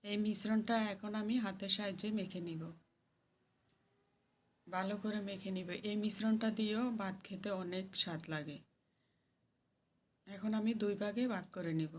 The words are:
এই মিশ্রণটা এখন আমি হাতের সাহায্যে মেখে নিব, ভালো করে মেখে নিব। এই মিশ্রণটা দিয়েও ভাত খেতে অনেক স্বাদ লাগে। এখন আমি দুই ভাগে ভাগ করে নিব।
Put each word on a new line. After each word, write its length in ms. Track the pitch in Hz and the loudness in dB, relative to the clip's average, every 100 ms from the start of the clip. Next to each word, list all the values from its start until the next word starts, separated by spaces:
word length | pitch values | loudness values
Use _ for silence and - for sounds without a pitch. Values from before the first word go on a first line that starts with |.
এই 120 | 208 208 | 0 2
মিশ্রণটা 600 | 214 202 214 220 220 226 | 4 2 4 4 4 4
এখন 380 | 214 196 208 | 2 -2 -4
আমি 240 | 208 208 254 | -2 2 2
হাতের 300 | 202 190 196 | 2 -2 0
সাহায্যে 420 | 190 208 190 214 | 2 2 -2 -2
মেখে 300 | 214 185 185 | 0 -2 -4
নিব, 320 | 170 160 165 165 _ _ _ _ _ _ _ _ _ _ _ _ _ _ _ _ _ _ - | -4 -4 -6 -12 _ _ _ _ _ _ _ _ _ _ _ _ _ _ _ _ _ _ -4
ভালো 260 | 185 190 208 | -2 0 0
করে 240 | 214 214 | -2 -2
মেখে 300 | 196 196 190 | -4 -6 -4
নিব। 200 | 185 180 | -4 -4
এই 260 | 180 208 208 | -4 -2 0
মিশ্রণটা 540 | 214 - 220 220 220 | 0 2 2 4 2
দিয়েও 400 | 220 214 214 247 | 2 0 2 0
ভাত 260 | 220 196 190 | 0 -4 -6
খেতে 260 | - 190 202 | -10 -6 -2
অনেক 460 | 190 180 185 190 - | -2 -2 -2 -4 -2
স্বাদ 240 | - 160 165 | 0 0 -2
লাগে। 300 | 156 147 143 - _ _ _ _ _ _ _ _ _ _ _ _ _ _ _ - | -4 -4 -10 -14 _ _ _ _ _ _ _ _ _ _ _ _ _ _ _ -14
এখন 280 | 196 214 | -4 0
আমি 200 | 214 220 | 2 2
দুই 200 | 220 208 | 2 2
ভাগে 340 | 196 208 208 247 | 2 0 2 2
ভাগ 160 | 196 175 | 0 -4
করে 200 | 185 170 | -4 2
নিব। 200 | 160 156 | 2 2